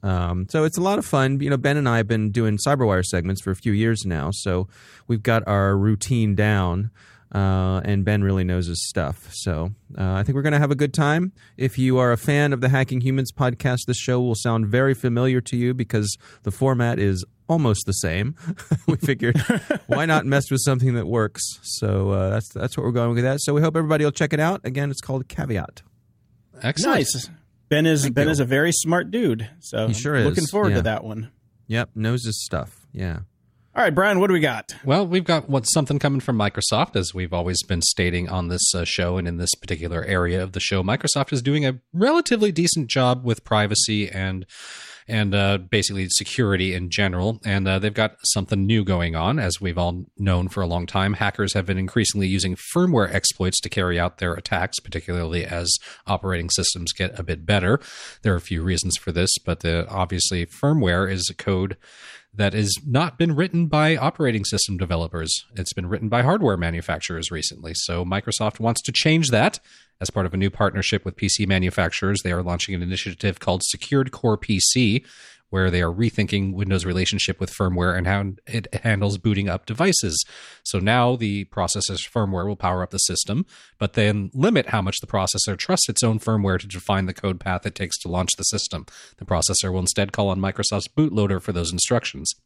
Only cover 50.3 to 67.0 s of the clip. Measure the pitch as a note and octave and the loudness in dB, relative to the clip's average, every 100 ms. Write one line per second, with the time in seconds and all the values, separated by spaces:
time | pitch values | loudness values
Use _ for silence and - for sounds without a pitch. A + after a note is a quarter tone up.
50.3 | F2+ F2+ G#2 F2+ E2+ F2 G2+ G2 G#2 G2+ | 2 0 -2 -2 -2 -2 0 0 0 -2
51.3 | - G2 G#2 F#2 F#2+ F#2+ - A#2 G#2 F#2+ | -2 -2 -2 -2 -2 0 0 0 0 0
52.3 | F#2+ F2+ F2+ - E3+ F3+ C#3 G2 G2 - | 0 -2 -4 -4 0 2 4 2 0 -2
53.3 | - F#2 - - - F2+ F2 E2+ - F#2 | -2 -2 -2 -4 -2 0 0 -2 -2 -4
54.3 | D#2+ - F#2 F2+ - - - - F2 E2+ | -4 -4 -4 -2 -6 -8 -10 -6 -4 -2
55.3 | F2 - F2 E2+ - - - - G2 G2 | -4 -4 -6 -2 -2 -4 -20 -4 -4 -2
56.3 | F2+ E2+ - F2 F2+ E2+ - F#2 - E2+ | -4 -2 -2 -2 -2 -6 -4 -4 -4 -6
57.3 | D#2+ D#2+ G2+ F2+ C#3 - - - - - | -6 0 2 4 0 -2 -18 -18 -4 0
58.3 | F2+ - E2+ E2+ F2 F#2 - - E2 F2+ | 0 0 -2 0 0 -2 -4 -4 0 0
59.3 | - - E2 E2+ E2+ E2 G2 F2+ F#2 - | 0 -2 -2 0 0 -2 -2 -2 0 0
60.3 | F#2 E2+ - C#3+ D#3 G2 F2 G2 F#2+ F2+ | -2 -4 -2 2 4 4 2 2 -2 -6
61.3 | F2+ - F#2+ F#2+ - - - - - _ | -6 -2 0 0 -6 -16 -20 -20 -20 _
62.3 | G#2 G2+ G#2+ G2+ A2+ D3 B2+ E3 - E3+ | 0 0 2 0 -2 0 0 0 0 0
63.3 | D3 F3+ E3+ E3+ D3+ D#3 D#3+ C#3 - C#3+ | 2 2 2 2 4 4 4 0 0 0
64.3 | A2 G2 G#2 - F#2 F2+ E2+ E2 E2+ D#2+ | 0 0 -2 -2 -2 -2 -2 -2 -4 -4
65.3 | - - - F2+ - F2 G2+ A2 A#2 B2+ | -4 -6 -8 -8 -6 -4 -4 0 2 4
66.3 | G3+ D#3 F#2+ E2+ E2+ E2 D#2+ | 4 2 2 0 -4 -4 -6